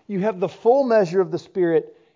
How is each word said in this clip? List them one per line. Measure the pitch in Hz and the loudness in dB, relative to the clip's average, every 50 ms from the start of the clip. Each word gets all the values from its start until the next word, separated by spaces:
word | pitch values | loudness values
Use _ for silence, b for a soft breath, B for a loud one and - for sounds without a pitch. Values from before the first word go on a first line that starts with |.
| b | b
You | b 202 180 | b -6 -4
have | 190 220 208 180 | -2 -2 -2 -4
the | 190 170 | -6 -6
full | - - - 226 254 285 269 | -6 -2 2 2 2 2 2
measure | 247 226 220 196 156 175 196 | 2 2 2 2 2 0 -2
of | 185 160 | -2 -2
the | 170 165 | -4 -10
Spirit. | - - - 196 175 170 165 151 - - B B B B B | -10 -8 -4 -2 0 0 0 0 -2 -4 B B B B B